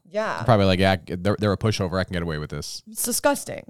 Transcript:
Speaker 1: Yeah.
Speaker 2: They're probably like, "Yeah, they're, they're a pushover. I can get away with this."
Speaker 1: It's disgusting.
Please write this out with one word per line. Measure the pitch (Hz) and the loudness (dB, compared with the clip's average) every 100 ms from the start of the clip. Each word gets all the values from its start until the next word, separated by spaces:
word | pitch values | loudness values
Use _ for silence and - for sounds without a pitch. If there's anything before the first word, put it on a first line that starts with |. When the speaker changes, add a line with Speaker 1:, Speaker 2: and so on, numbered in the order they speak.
| _ | _
Speaker 1:
Yeah. | 196 214 98 | -6 -4 -2
Speaker 2:
They're | |
probably | - 110 98 | 4 6 6
like, | 92 | 6
"Yeah, | 95 95 - | 4 2 -2
they're, | 90 92 104 | -4 -2 0
they're | 104 | 0
a | 95 | 0
pushover. | 110 101 92 92 | 0 0 -2 -2
I | |
can | 90 | -4
get | 90 | -4
away | 85 76 | -4 -4
with | 73 | -6
this." | 73 - - - | -8 -10 -12 -14
Speaker 1:
It's | 220 | -8
disgusting. | - 240 285 277 - - - | -4 0 0 0 -4 -12 -8